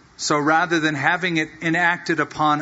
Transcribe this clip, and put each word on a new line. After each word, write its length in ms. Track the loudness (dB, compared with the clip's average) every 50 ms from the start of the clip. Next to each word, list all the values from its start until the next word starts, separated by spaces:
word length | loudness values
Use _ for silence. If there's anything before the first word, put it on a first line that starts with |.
| _ _ _ -8
So 200 | -4 0 0 2
rather 420 | 2 2 2 2 2 0 0 0
than 140 | 0 0 0
having 440 | 0 0 0 0 0 0 -2 -2 -2
it 120 | -2 -4 -6 -6 -4
enacted 560 | -2 0 0 0 0 0 -2 -4 -4 -2 -2
upon 420 | -2 -2 -2 0 2 2 2 2